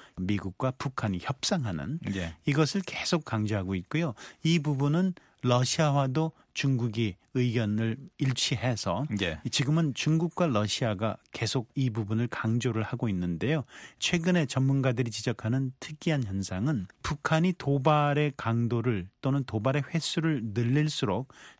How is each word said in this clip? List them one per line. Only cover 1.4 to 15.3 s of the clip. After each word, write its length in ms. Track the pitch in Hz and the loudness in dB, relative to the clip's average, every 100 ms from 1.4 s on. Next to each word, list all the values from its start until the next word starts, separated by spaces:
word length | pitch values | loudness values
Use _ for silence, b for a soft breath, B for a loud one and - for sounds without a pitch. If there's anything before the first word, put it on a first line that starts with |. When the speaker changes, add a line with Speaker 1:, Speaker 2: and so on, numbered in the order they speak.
| - 185 113 82 71 160 - 95 | -2 -2 -2 -4 -4 -6 -4 -4
Speaker 2:
예. 180 | 85 - - | -4 -6 -2
Speaker 1:
이것을 340 | 143 151 196 | 2 2 0
계속 400 | - - - 170 | -4 -6 -2 -2
강조하고 520 | - 110 107 104 92 95 | -2 -2 0 -2 -2 -4
있고요. 380 | - 151 165 107 B B | -2 -2 -2 -4 B B
이 160 | 160 170 | 2 2
부분은 560 | 151 135 143 160 185 175 B B | 2 0 2 2 2 -2 B B
러시아와도 880 | 123 123 131 - 151 143 135 139 160 - b | 2 4 2 2 2 4 2 0 -2 -4 b
중국이 640 | - 139 127 120 104 110 90 _ | -2 0 2 0 0 -2 -2 _
의견을 640 | 131 123 117 107 107 113 - - - | 0 2 2 2 2 0 -2 -8 -2
일치해서 880 | 135 123 - 131 127 110 98 90 147 101 | -2 0 -2 0 0 -2 -2 -2 -2 -2
Speaker 2:
예. 180 | 90 76 120 | -2 -2 -4
Speaker 1:
지금은 440 | - 135 160 156 | -2 2 2 2
중국과 520 | - 151 160 170 - 175 | 0 2 2 2 0 2
러시아가 680 | 107 104 - 120 95 113 - _ | 2 0 0 -2 0 -2 -4 _
계속 380 | - 110 131 113 | -6 -2 -2 -4
이 140 | - 127 | -2 -2
부분을 380 | 110 104 110 117 | 0 -2 0 -2
강조를 540 | - 113 117 123 110 | -2 0 0 0 -2
하고 260 | 104 117 113 | -4 -2 -2
있는데요. 560 | 92 90 82 117 156 - B B B | 0 -2 -2 0 -2 -4 B B B
최근에 480 | - 175 165 180 147 | -2 0 2 2 2
전문가들이 640 | 131 135 135 131 117 120 | 2 2 2 2 0 -2
지적하는 640 | - - | -2 -4